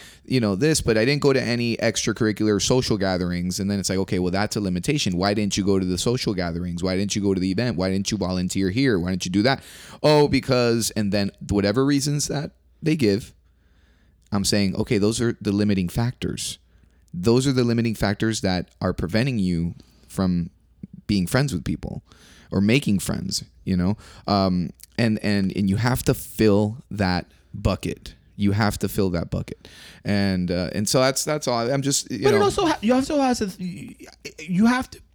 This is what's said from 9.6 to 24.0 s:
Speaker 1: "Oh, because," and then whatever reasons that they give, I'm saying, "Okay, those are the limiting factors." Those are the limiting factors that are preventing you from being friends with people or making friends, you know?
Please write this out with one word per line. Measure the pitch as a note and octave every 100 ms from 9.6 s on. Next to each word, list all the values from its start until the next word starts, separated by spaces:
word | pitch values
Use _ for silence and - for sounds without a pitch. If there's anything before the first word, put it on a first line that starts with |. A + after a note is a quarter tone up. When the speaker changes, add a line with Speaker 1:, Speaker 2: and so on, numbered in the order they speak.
| - - - -
Speaker 1:
"Oh, | D3 D3+ C#3+
because," | C3+ - B2 A#2+ A#2 G#2+
and | - G#2
then | G#2 G2+ - -
whatever | G2+ G2 A2 C3+
reasons | C#3+ C#3+ D3 -
that | D3 D#3 - _ _
they | D#3 D#3
give, | G#2 G2 - - _ _ _ _ _ _ _ _ _
I'm | G2+ F#2+
saying, | G#2 G2 -
"Okay, | A2 G#2+
those | G#2 A#2
are | A#2 -
the | G#2+
limiting | G2+ G#2 G2 F2
factors." | - A#2+ - - - - - _ _ _ _ _
Those | F2 G2+ B2 C3+
are |
the | B2+
limiting | A#2 A#2 A#2+ G#2
factors | G#2 G#2 A2 G#2+
that | F#2+ F2+ - _
are | F#2+
preventing | F2 E2+ G#2+ C3+ A#2+
you | F#2 E2+ E2+ - - _ _
from | - F#2+ F2 E2+ - _ _ - - -
being | G#2 F2
friends | C3 C#3+
with | E2+
people | - D2+ - - - - - - -
or | G2
making | G2+ B2 - G2
friends, | - - - - - -
you | - F2+
know? | F2+ G#2+